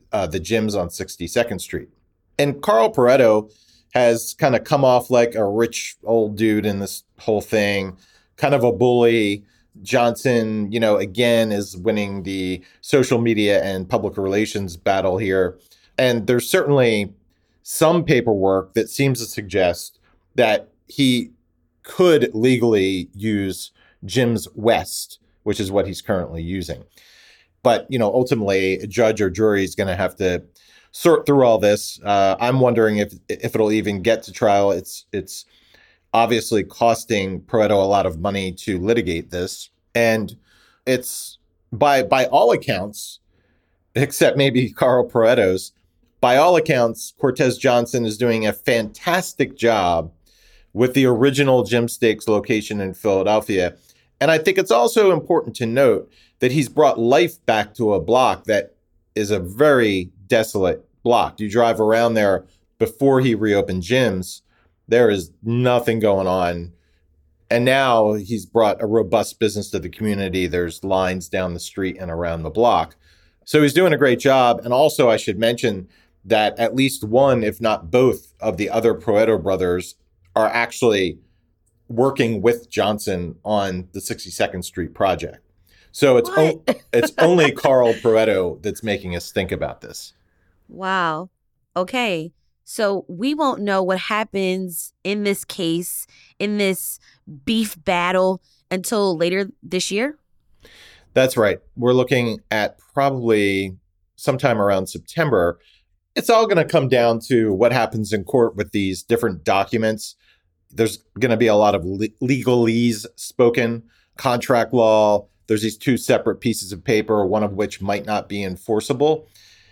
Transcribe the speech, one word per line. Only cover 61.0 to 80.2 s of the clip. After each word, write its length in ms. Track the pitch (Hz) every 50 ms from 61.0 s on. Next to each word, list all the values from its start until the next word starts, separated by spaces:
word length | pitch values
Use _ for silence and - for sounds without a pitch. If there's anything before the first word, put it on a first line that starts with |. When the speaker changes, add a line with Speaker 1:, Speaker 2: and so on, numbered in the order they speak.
Speaker 1:
block. 380 | - 117 120 107 82 - - -
You 100 | 107 104
drive 300 | 101 120 117 117 110 110
around 340 | 107 107 113 117 117 117 113
there 320 | 110 104 98 95 - - _ _ _ _ _ _ -
before 420 | 113 110 - - 139 139 135 131
he 140 | 131 127 113
reopened 480 | 104 110 107 101 101 95 - 92 92
Jim's, 600 | 85 95 123 131 123 107 95 92 90 - - - _ _ _ _ _ _ _ _ _
there 240 | - 113 120 120 110
is 220 | 101 95 82 82 _ _
nothing 560 | 107 113 117 123 123 123 123 120 120 120 113 113
going 260 | 107 104 98 95 95
on. 460 | 92 92 92 87 87 87 85 85 87 - _ _ _ _ _ _ _ _ _ _ _ _ _ _ -
And 140 | 117 120 120
now 480 | 127 131 139 131 127 117 113 107 107
he's 340 | 107 104 98 95 120 101 90
brought 360 | - - 117 110 104 98 -
a 40 | 113
robust 520 | 104 110 113 104 - 117 107 104 - - -
business 320 | 113 104 98 104 95 -
to 80 | - 90
the 100 | 82 87
community. 580 | - - 110 107 101 98 98 95 90 92 90
There's 380 | 82 87 87 87 85 - - -
lines 440 | 98 95 95 95 92 92 90 87 -
down 260 | - 92 92 87 85
the 60 | 87
street 360 | - - - 101 95 92 87 -
and 120 | 92 85
around 320 | 82 82 87 85 82 82
the 80 | 78 78
block. 460 | 78 107 120 117 101 85 80 - - _ _ _ _ _ _ _ _ _ _
So 180 | - - 151
he's 100 | 147 143
doing 200 | 127 175 185 170
a 60 | 151 139
great 200 | 147 131 120 120
job. 420 | - 139 135 131 123 120 117 - -
And 80 | 120
also, 360 | 123 131 156 151 - - 131 120
I 80 | 110
should 220 | - - 113 95 98
mention 500 | 113 117 120 - - 113 101 92 92 - _ _ _ _ _ _ -
that 340 | 95 113 107 107 101 - -
at 160 | 117 110 117
least 300 | 131 135 131 - - 110
one, 380 | 104 113 131 139 139 127 117
if 180 | 110 107 95 -
not 300 | 117 110 107 - - 82
both, 440 | 123 123 131 123 - - - _ _ -
of 180 | 107 110 90 92
the 100 | 104 90
other 260 | 107 113 110 113 107
Pareto 480 | - - 117 101 104 - 113 110 87
brothers 520 | 80 98 95 87 92 87 87 92 92 - - _ _ _ _ _